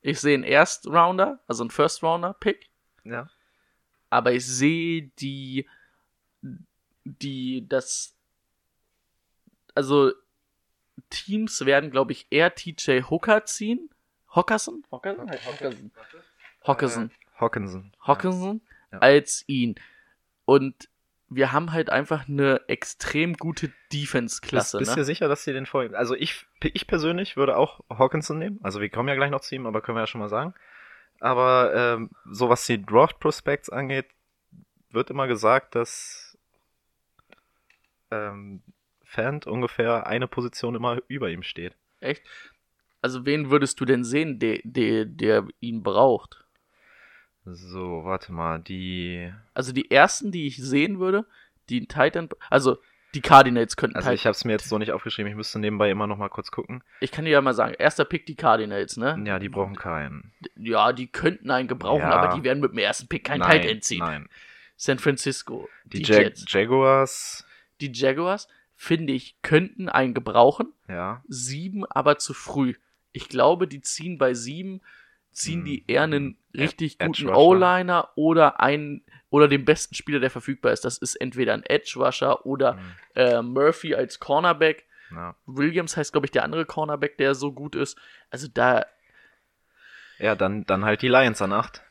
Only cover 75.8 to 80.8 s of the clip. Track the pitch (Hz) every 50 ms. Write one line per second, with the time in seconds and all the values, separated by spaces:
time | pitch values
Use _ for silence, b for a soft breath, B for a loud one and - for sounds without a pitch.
75.8 | _ - - 135 151 160 151 143 143 180 - _ _ _ - - 143 156 - -
76.8 | 165 147 - _ 175 170 151 - 147 - 95 123 151 175 190 190 185 180 180 185
77.8 | 180 180 180 170 - - _ - 151 160 160 165 156 143 - - - 131 143 151
78.8 | 151 147 147 - _ b b b b _ - 143 151 143 139 139 127 147 156 -
79.8 | - - - - - - 147 139 123 131 - 123 - - 139 - - 120 107 -